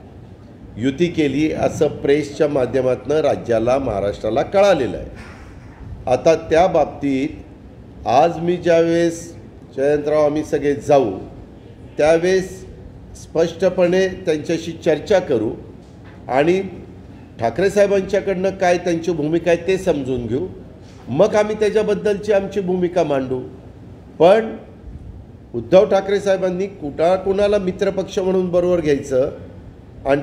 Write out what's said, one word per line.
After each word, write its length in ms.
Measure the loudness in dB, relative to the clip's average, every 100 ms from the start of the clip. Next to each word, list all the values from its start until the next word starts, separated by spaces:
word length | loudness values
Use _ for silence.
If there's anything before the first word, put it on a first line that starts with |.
| -20 -20 -20 -20 -20 -20 -18 -6
युती 300 | -4 0 0
केली 440 | 2 0 2 0
असं 360 | 0 -2 2 0
प्रेसच्या 600 | 2 2 2 0 0 0
माध्यमातनं 680 | 2 0 0 0 0 0 0
राज्याला, 600 | 2 0 0 0 2 0
महाराष्ट्राला 640 | 0 -2 -2 -2 -2 -2
कळालेलं 560 | 0 4 4 4 0 -4
आहे. 80 | -10 -14 -16 -18 -20 -20 -20 -18 -16 -10 -2
आता 240 | 0 2 2
त्या 320 | 2 2 4
बाबतीत 600 | 2 0 -2 -4 -2 -4 -8 -16 -20 -20 -20 -20 -10 0
आज 300 | 4 4 2
मी 200 | -2 -2
ज्यावेळेस 800 | 2 4 4 2 0 -2 -10 -18 -20 -20 -12 -2
जयंतराव 480 | 0 0 2 2 2
आम्ही 180 | 0
सगळे 320 | -2 -2 0 -2
जाऊ 360 | 4 4 4 -2 -10 -16 -20 -20 -20 -20 -10 0
त्यावेळेस 680 | 4 4 4 0 -2 -8 -16 -18 -20 -20 -20 -20
स्पष्टपणे 920 | -6 0 0 0 0 2 2 2 0
त्यांच्याशी 640 | -2 -2 -2 -2 -4 -4
चर्चा 480 | -4 0 0 2 2
करू 320 | 2 0 0 -6 -12 -18 -20 -20 -20 -16 -2
आणि 340 | 2 4 2 -2 -10 -16 -18 -20 -20 -18 -4
ठाकरे 300 | -4 0 2
साहेबांच्याकडनं 800 | 4 4 2 0 -2 -2 -2 -2
काय 280 | 0 2 2
त्यांची 340 | 0 -2 -2
भूमिका 400 | -2 0 0 2
आहे 160 | 0 2
ते 100 | 0
समजून 480 | 0 0 -2 -4 -2
घेऊ, 220 | -4 -4 -10 -18 -20 -20 -18 -4
मग 280 | 2 2 2
आम्ही 200 | 0 0
त्याच्याबद्दलची 800 | 0 2 0 0 -2 -2 0
आमची 260 | 0 0 -4
भूमिका 440 | -2 0 0 0
मांडू. 360 | 0 0 -2 -4 -6 -14 -20 -20 -20 -20 -14 4
पण 360 | 6 6 2 -8 -16 -20 -18 -16 -16 -18 -20 -20 -12 -10
उद्धव 300 | 2 4 6
ठाकरे 340 | 2 0 -2
साहेबांनी 460 | 0 0 0 -2 -6
कुठा-, 500 | -8 -10 0 2 2
कुणाला 420 | 0 0 2 2
मित्रपक्ष 640 | 0 -2 -2 -2 -4 -2
म्हणून 320 | 0 0 2
बरोबर 280 | 2 2 2
घ्यायचं 520 | 2 0 2 0 0 -2 -14 -18 -20 -20 -20 -8 0
आणि 160 | 0